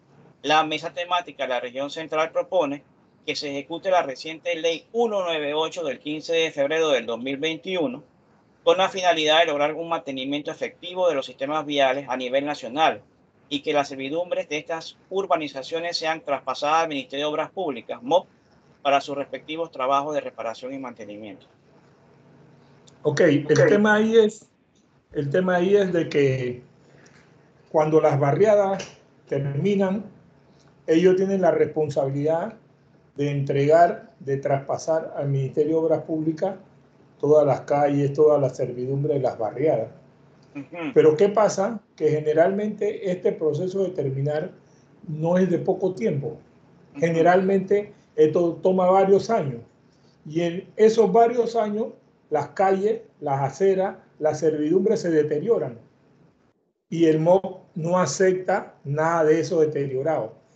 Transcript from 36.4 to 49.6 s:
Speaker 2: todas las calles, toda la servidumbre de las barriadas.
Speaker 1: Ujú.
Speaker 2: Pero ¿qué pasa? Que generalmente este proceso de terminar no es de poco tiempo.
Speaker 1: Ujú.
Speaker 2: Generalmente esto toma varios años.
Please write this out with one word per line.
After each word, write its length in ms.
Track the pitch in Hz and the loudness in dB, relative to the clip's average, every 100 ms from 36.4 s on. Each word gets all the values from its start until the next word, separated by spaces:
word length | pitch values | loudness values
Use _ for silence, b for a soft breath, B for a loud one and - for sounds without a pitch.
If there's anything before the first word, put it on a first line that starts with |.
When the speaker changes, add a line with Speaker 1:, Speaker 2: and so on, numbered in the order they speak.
| 196 - - _ _ _ _ _ | -4 -6 -16 _ _ _ _ _
Speaker 2:
todas 280 | 143 151 143 | 4 4 4
las 140 | 127 | 0
calles, 520 | - 143 143 143 139 | 0 2 2 2 0
toda 240 | 143 151 143 | 4 4 6
la 120 | 147 | 2
servidumbre 640 | - 123 120 127 139 147 143 | -2 -6 -6 -4 -4 -2 0
de 60 | |
las 180 | 123 - | -2 -2
barriadas. 480 | 107 117 156 123 110 - _ _ _ _ _ | -6 -2 0 0 -4 -12 _ _ _ _ _
Speaker 1:
Ujú. 380 | 143 139 - 156 | -16 -14 -10 0
Speaker 2:
Pero 220 | - - 233 | 4 4 4
¿qué 140 | 202 | 2
pasa? 500 | 208 202 - 202 226 - - | 4 2 0 -4 -6 -14 -4
Que 140 | 156 | 0
generalmente 1000 | 147 147 156 180 196 214 - 202 - 190 | 0 0 2 2 2 -4 -4 -4 -4 -4
este 200 | 180 - | -2 -2
proceso 520 | - 156 143 180 190 | -2 -2 -2 -4 -2
de 80 | 185 | -4
terminar 600 | - 135 135 143 151 156 - b b b _ - | -2 -4 -4 -4 -4 -6 -12 b b b _ -12
no 300 | 151 165 180 | -6 0 2
es 120 | 185 | 2
de 100 | 165 | 0
poco 340 | 143 185 190 | -2 -2 -2
tiempo. 440 | - 220 139 120 - - _ _ _ _ | -2 -4 -4 -6 -12 -20 _ _ _ _
Speaker 1:
Ujú. 80 | 143 | -4
Speaker 2:
Generalmente 920 | 165 165 165 185 190 196 190 202 202 b b - | 0 4 4 4 4 0 2 -2 -2 b b 2
esto 420 | 156 160 170 160 | 4 4 0 0
toma 280 | 190 185 180 | 0 2 4
varios 400 | 190 190 196 - | 4 6 4 2
años. 320 | 226 143 117 | -2 -2 -8